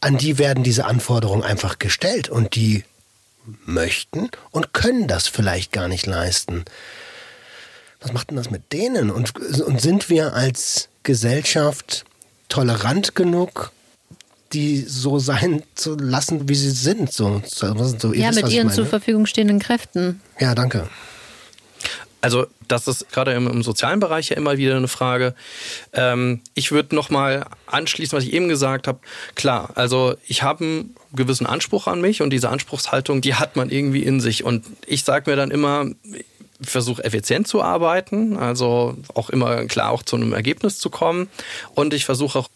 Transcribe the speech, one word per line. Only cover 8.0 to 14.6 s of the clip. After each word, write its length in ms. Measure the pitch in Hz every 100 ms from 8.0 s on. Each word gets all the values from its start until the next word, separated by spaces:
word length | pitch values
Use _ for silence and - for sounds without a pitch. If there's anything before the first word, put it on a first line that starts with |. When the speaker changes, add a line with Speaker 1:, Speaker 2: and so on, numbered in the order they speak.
Speaker 1:
Was 120 | 135
macht 160 | 117 -
denn 60 | 143
das 140 | 117
mit 220 | 98 -
denen? 360 | 147 233 247 113
Und, 240 | 95 120 - - 139
und 200 | 160 131
sind 300 | 131 190 -
wir 240 | 165 156
als 540 | - 131 123 - - - _
Gesellschaft 1040 | - 127 117 131 147 165 147 147 - - - _ - _ _
tolerant 680 | - 127 113 104 151 202
genug, 560 | - 180 175 180 - - _ _ _ _ - - _ _
die 280 | 151